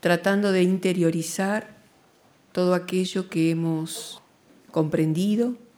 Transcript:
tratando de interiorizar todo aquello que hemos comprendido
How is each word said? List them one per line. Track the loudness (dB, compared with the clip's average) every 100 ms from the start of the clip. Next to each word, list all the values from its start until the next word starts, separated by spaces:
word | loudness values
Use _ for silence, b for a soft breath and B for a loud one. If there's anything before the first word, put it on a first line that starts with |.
tratando | 2 0 2 0 2
de | 2
interiorizar | 2 2 0 2 2 0 -6 -4 -4 -4 -8 -20 _ _ _ _ _ _ _
todo | -2 2
aquello | 2 0 -2 -2 -4 -4
que | 0 2
hemos | 2 0 -2 -4 -10 -12 -16 _ _ _ _ _
comprendido | -2 0 2 0 0 0 0 0 -4 -14